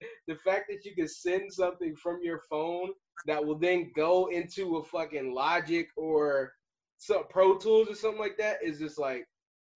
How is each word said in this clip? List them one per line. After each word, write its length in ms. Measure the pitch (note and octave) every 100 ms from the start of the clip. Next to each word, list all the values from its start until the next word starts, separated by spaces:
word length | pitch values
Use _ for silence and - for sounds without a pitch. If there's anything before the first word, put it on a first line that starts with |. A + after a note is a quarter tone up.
| D3+ - -
the 100 | D#3
fact 280 | F#3+ G3 G3+
that 140 | G3+
you 100 | G3+
can 120 | F3+ D#3
send 460 | - F3 F#3+ G3
something 420 | F3+ F3+ F3+ E3+ D3+
from 220 | F3 F3
your 180 | F3 D#3+ -
phone 380 | D3+ D#3+ F3 F#3 G3 _ - D3+
that 180 | D3+
will 140 | D3+ D3+
then 340 | F3 F3+ E3+
go 320 | - D#3 F#3 F3+
into 500 | F3 E3+ - F#3 D#3+
a 60 |
fucking 480 | D#3 E3+ D#3 D3+ C3
Logic 540 | B2+ C#3+ E3+ D#3 E3+ D#3+ -
or 560 | D#3+ D#3 D3 C#3 C3 - _ _ _ _
some 260 | - G3 -
Pro 280 | F#3 F#3+ F#3+
Tools 300 | G#3+ A3 G#3+
or 60 |
something 260 | G#3 A3 G#3+
like 180 | G#3 G3+
that 200 | G#3+ -
is 140 | E3+ D3
just, 200 | D#3 D3+
like, 260 | C3+ B2+ A#2+ _ _ _ _